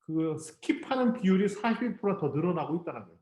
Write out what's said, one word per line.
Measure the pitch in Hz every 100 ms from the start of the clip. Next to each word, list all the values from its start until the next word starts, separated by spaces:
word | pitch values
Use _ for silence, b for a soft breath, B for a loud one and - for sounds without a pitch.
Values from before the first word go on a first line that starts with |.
그 | - 160 160
스킵하는 | 156 - - - 285 - 269 247 -
비율이 | 185 190 202
사십일 | 202 226 226 247 196
프로가 | 202 190
더 | 147
늘어나고 | 139 175 165 139 165
있다는 | 170 123
거예요. | 92 85